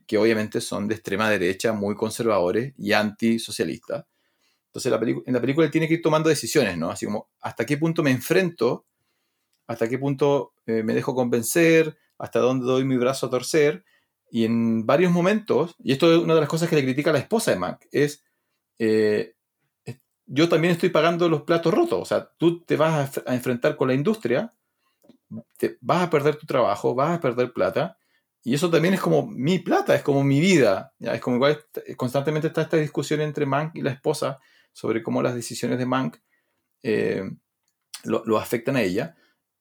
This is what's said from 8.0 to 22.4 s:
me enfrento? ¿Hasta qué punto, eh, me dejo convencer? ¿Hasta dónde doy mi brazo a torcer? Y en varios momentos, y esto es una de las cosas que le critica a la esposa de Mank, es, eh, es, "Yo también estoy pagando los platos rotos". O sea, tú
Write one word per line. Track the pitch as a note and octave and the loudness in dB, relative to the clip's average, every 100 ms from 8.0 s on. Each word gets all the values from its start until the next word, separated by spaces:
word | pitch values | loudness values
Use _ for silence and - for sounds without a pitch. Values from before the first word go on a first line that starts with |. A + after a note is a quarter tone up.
me | D3 | 0
enfrento? | B2+ - E3+ F3+ E3+ A#2 D#3+ _ _ _ _ _ _ _ _ - | 0 0 0 0 0 -2 -2 _ _ _ _ _ _ _ _ -12
¿Hasta | A#2 A2+ | -4 -4
qué | B2+ | -2
punto, | C#3 C#3 C#3+ C#3+ - _ - | -4 0 2 0 -2 _ -4
eh, | A2+ | -2
me | A2 | 0
dejo | B2 B2+ | -2 -2
convencer? | B2+ A#2+ B2 A2+ E3+ E3 D#3+ D#3 - _ - | -2 0 0 0 2 4 4 2 -4 _ -14
¿Hasta | - A#2 | -4 0
dónde | A#2+ C3 B2 | 2 2 0
doy | C3 | 0
mi | C3+ B2+ | 2 0
brazo | B2 C3+ B2+ | 0 -2 -4
a | |
torcer? | B2 B2 D#3+ D3 F3+ _ _ _ _ _ | -4 0 2 2 0 _ _ _ _ _
Y | A#2 | -2
en | A2+ A#2 A#2 A2+ A2+ | 0 2 0 0 2
varios | C#3+ F3+ | 2 4
momentos, | F3 F3 G#3+ G#3 A#2+ E3 - | 2 2 0 2 0 0 -4
y | - | -2
esto | C#3 E3+ | 2 4
es | E3 | 4
una | E3 | 4
de | D#3+ | 2
las | D3 | 2
cosas | D#3+ E3 | 0 0
que | D#3 | 2
le | |
critica | C3 B2+ D3+ | 0 0 0
a | |
la | D3 | 0
esposa | - A3+ F3 | 0 -2 0
de | G2 | 0
Mank, | F2+ - _ | -2 -8 _
es, | - C#3+ - _ _ _ _ _ - | 0 0 -2 _ _ _ _ _ -4
eh, | A2+ A2 G#2+ G#2+ - _ _ _ _ _ | 0 2 2 0 -4 _ _ _ _ _
es, | - - _ _ - | -16 -16 _ _ -6
"Yo | C3 E3+ | 0 2
también | E3 E3+ | 2 2
estoy | E3+ F#3 | 2 2
pagando | E3+ D#3+ F3 E3+ | 2 2 2 0
los | D#3 | 0
platos | C#3 E3 E3 | 0 0 2
rotos". | G#3 E4+ F2+ | 2 2 0
O | |
sea, | - G#2+ - | -2 -4 -4
tú | - | -2